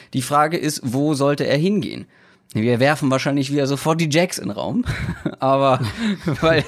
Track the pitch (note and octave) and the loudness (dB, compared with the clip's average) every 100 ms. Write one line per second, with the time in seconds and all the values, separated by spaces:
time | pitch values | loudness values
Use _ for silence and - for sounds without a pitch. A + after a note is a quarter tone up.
0 | - C3 B2+ D3 D#3 E3+ D3+ D3 C3 B2+ | -8 -6 0 2 2 0 -4 -4 -4 -2
1 | D3 C#3 C#3 C#3+ - D3+ F#3 G#3 G#2+ A#1+ | 0 2 2 0 0 2 2 0 -2 -8
2 | - _ _ _ _ A2 A#2 A#2 C3+ D3+ | -12 _ _ _ _ -2 2 4 2 2
3 | C#3+ B2+ D3+ C#3+ C3+ C#3+ C3+ C#3+ D#3 D#3+ | 0 0 0 0 0 0 0 0 0 0
4 | E3 D3+ F3+ - F#2+ - - F#3 - - | 2 2 2 -2 -6 -6 -2 -2 -2 -4
5 | - - - - C3+ C3+ C#3 B2+ A2 G3+ | -6 -6 -8 -2 0 2 4 2 0 -4
6 | A3+ F#3 F3 C3+ D#3+ D#3+ | -4 -2 -4 0 2 2